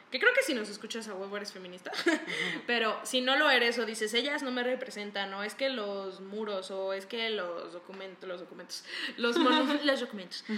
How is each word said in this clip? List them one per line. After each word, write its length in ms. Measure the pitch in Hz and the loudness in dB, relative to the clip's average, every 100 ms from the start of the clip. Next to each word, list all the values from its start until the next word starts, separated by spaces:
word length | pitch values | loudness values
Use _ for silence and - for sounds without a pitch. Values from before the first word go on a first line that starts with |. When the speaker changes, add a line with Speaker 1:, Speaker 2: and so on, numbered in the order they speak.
| - | -8
Speaker 1:
que 80 | 262 | 2
creo 120 | 453 523 | 4 6
que 80 | |
si 100 | - | 4
nos 160 | 254 208 | 0 -4
escuchas 380 | 202 220 226 214 | -8 -8 -8 -8
a 80 | 190 | -8
huevo 200 | 196 202 | -6 -6
eres 140 | 202 | -8
feminista, 400 | 190 185 185 - - - 311 - | -10 -12 -12 -8 -2 2 2 0
<laughs> 380 | - 185 - - | -4 -2 -2 0
pero 320 | 240 220 202 | 2 2 0
si 160 | - 254 | 0 2
no 140 | 254 277 | 4 6
lo 140 | 302 | 6
eres 300 | 254 233 240 | 6 6 2
o 60 | 220 | 0
dices, 260 | 220 214 | -2 0
"Ellas 300 | 233 269 294 | 0 0 0
no 80 | 277 | -2
me 100 | 247 | -2
representan", 720 | 247 254 254 208 208 202 196 | 0 -2 -4 -8 -6 -4 -4
o 80 | 196 | -4
es 140 | 208 - | -6 -2
que 140 | 269 | -2
los 520 | 254 208 202 190 180 | 0 -2 -4 -6 -10
muros, 480 | 190 214 214 196 190 | -10 -6 -4 -4 -4
o 240 | 196 190 | -4 -2
es 140 | 190 196 | -4 -4
que 240 | 233 226 | -4 -2
los 420 | 214 180 170 170 | -2 -2 -6 -8
documentos, 560 | 170 175 190 190 185 185 | -12 -14 -12 -12 -12 -10
los 100 | 180 | -10
documentos, 460 | 170 170 180 - - - - - | -10 -14 -12 -12 -10 -8 -8 0
los 200 | 240 240 | 4 6
monu-, 420 | 254 311 262 294 | 6 6 6 4
Speaker 2:
<laughs> 20 | |
Speaker 1:
los 160 | 294 262 | 4 2
documentos, 440 | 240 208 180 - - | 0 -6 -10 -10 -6